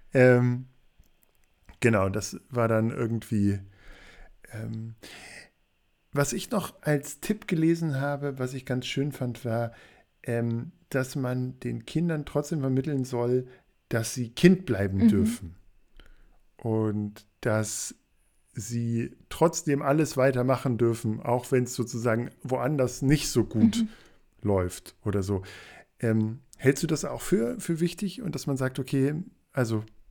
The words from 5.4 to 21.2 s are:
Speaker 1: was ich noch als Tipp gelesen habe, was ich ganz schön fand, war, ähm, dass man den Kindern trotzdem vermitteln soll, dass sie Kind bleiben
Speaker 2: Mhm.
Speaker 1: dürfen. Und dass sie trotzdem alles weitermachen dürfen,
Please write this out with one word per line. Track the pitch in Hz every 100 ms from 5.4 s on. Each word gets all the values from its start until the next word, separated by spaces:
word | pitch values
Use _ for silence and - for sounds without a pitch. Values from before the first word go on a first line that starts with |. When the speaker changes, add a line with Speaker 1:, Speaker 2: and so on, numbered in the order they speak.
| - _ _ _ _ _ _
Speaker 1:
was | 143 139
ich | 113 -
noch | 214 156 -
als | - 147 - -
Tipp | - 214 -
gelesen | 170 160 170 165 135
habe, | 143 143 143 135
was | 127
ich | 135 -
ganz | 127 -
schön | - 143
fand, | - 123 117
war, | 123 117 117 - - - _ _
ähm, | - 117 117 117 120 - -
dass | 135 131 143
man | 127 127 127 127
den | 120 117
Kindern | - 156 170 156
trotzdem | 143 147 147 160
vermitteln | 135 131 135 139
soll, | 127 120 120 127 127 - _ _ -
dass | 117 110
sie | 127 117
Kind | - 175 185 190
bleiben | 101 101 98
Speaker 2:
Mhm. | 233
Speaker 1:
dürfen. | - 220 240 85 - - _ _ - - - - _ _ -
Und | 117 110 110 104 104 104 - -
dass | 123 107 107 - - - _ _ _ _ _
sie | - 101 117 117 117 117 - -
trotzdem | - 165 - - 139
alles | 139 151 151 131
weitermachen | 131 127 123 127 135 113
dürfen, | 117 113 110 107